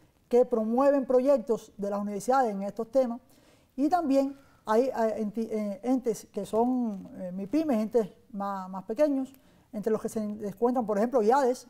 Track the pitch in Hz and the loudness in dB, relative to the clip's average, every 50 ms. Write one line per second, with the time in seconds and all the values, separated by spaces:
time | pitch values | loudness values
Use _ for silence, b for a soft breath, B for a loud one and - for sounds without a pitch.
0 | b b b b _ - 247 240 254 247 247 220 220 220 233 254 277 277 285 277 | b b b b _ 2 4 4 4 4 2 -2 0 0 2 4 4 4 4 4
1 | 254 - 254 254 254 277 285 262 202 - 220 202 - - _ - 196 202 202 202 | 2 4 2 4 6 6 4 4 4 0 -2 -4 -4 -12 _ -8 -6 -4 -4 -4
2 | 202 208 208 196 190 240 254 269 254 220 202 196 196 202 - - 226 226 - 269 | -6 -6 -6 -6 -2 2 2 2 2 2 0 -4 -6 -6 -6 -8 -10 0 2 2
3 | 262 233 233 254 _ b b b b b b b b b b - 277 311 359 349 | 2 2 -2 -8 _ b b b b b b b b b b -2 0 2 2 2
4 | 339 262 269 269 269 277 277 - b b b b b - 214 226 269 262 - - | 2 2 2 2 2 0 -4 -10 b b b b b 0 2 2 2 2 0 0
5 | 226 220 208 220 220 208 - 226 226 - 220 214 214 202 196 - - 247 262 254 | 0 0 0 -2 -4 -6 -4 -6 -6 -4 -4 -4 -4 -4 -8 -6 -2 -2 -2 0
6 | - 233 208 - - - - 208 190 - - 220 233 247 254 247 240 220 202 190 | 0 -2 -4 -4 -6 -12 -8 -8 -8 -2 0 0 2 2 0 0 -2 -4 -4 -8
7 | 180 180 - 196 185 180 180 190 196 - - 311 320 302 247 214 220 208 - 240 | -10 -14 -14 -12 -10 -10 -8 -8 -8 -2 -2 0 0 2 0 0 0 0 0 0
8 | 214 - - _ _ _ - 196 196 202 196 190 185 185 190 190 190 - 220 247 | 0 0 -6 _ _ _ -8 -6 -6 -4 -6 -6 -8 -10 -12 -12 -8 -8 0 0
9 | 302 311 277 269 262 262 - b b b b b b b - 214 190 226 220 208 | 2 2 2 0 -4 -6 -10 b b b b b b b -10 -4 -2 0 -2 0
10 | - 220 - 220 214 208 208 214 214 202 170 - 233 247 247 262 226 190 208 196 | -2 -4 -6 -6 -6 -6 -8 -8 -8 -10 -6 -2 0 0 0 0 -2 -2 0 0
11 | 226 247 277 247 208 214 247 285 269 240 254 - - - | 0 2 2 2 4 4 4 4 4 2 0 -2 -6 -20